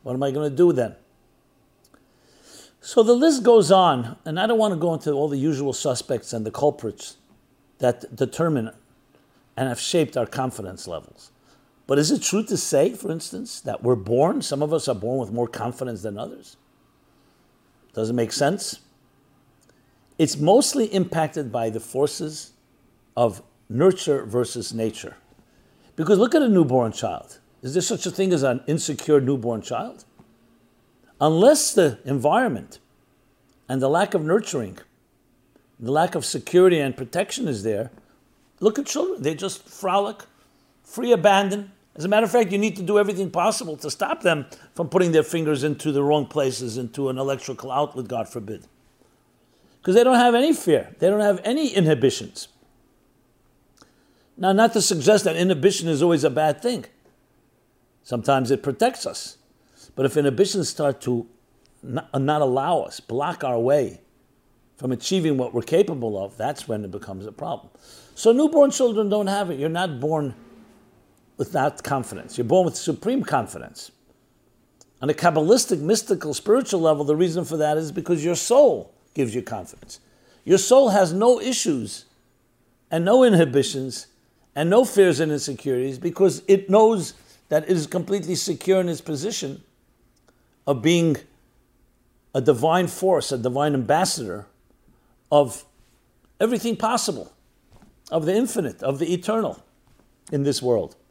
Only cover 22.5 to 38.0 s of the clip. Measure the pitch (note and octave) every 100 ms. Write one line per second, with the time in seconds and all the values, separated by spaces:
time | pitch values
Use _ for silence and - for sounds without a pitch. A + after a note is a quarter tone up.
22.5 | _ _ _ _ _ _ - A#2 F#2 _
23.5 | _ _ A2+ F#3 F#3 - C#3 A2 A#2 A#2
24.5 | A#2+ G2 A2+ A2+ - - - _ _ _
25.5 | _ _ _ _ - D#3+ G3 A#3+ D#4 B3+
26.5 | F#3+ D3 B2+ A2+ - G#2 D#2+ - - _
27.5 | _ B2+ D#3+ F3 A3 F3+ - F#3+ E3+ C3+
28.5 | B2 - D#3 - C3+ - D3 C3 C#3 A#2
29.5 | A2+ - A#2 A#3+ - _ _ _ _ _
30.5 | _ _ _ _ _ _ _ D3+ D#3+ A#3
31.5 | D4+ - - D#3 A2+ - C#3+ C#3+ G3+ B3
32.5 | A2+ - - _ _ _ _ _ _ _
33.5 | _ - C3 C3+ E3 G3+ F#3+ D#3 G3+ A3
34.5 | C#3+ G#2 F#2 - _ _ _ _ _ _
35.5 | _ _ _ A#2 D3 F3 E3+ - C#3+ -
36.5 | F3 F#3 E3 C#3 B2 B2+ E3+ G3+ - G#3
37.5 | A2 G#2+ G2+ A#2+ -